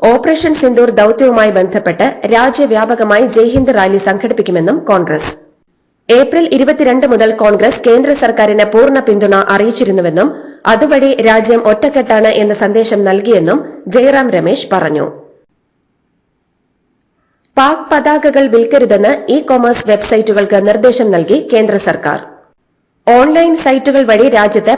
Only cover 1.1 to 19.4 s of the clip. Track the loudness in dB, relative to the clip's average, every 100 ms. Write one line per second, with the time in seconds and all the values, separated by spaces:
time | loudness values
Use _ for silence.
1.1 | 2 2 2 0 0 -2 -2 -4 -2 -4
2.1 | -4 -2 0 0 0 0 0 -2 -2 0
3.1 | 2 2 2 2 2 0 0 0 0 -2
4.1 | -4 -4 -4 -2 -2 -2 -2 -2 -2 -2
5.1 | -4 -8 -14 _ _ _ _ _ _ _
6.1 | 2 2 0 0 0 0 0 0 0 0
7.1 | 2 0 0 0 2 0 0 2 2 2
8.1 | 0 0 0 0 0 2 2 2 2 0
9.1 | 0 2 0 0 0 -2 -2 -2 0 -2
10.1 | 0 -2 -4 -14 -8 -2 0 2 2 2
11.1 | 2 2 2 2 0 2 0 0 -2 0
12.1 | 0 2 0 -2 -2 -2 0 0 0 0
13.1 | 0 0 0 2 -2 -4 -14 -4 0 2
14.1 | 2 0 -2 -2 -4 -4 -4 -2 -4 -6
15.1 | -10 -20 _ _ _ _ _ _ _ _
16.1 | _ _ _ _ _ _ _ _ _ _
17.1 | _ _ _ _ -2 0 -2 -2 -2 0
18.1 | 0 0 2 2 2 2 2 2 2 2
19.1 | -2 -2 -4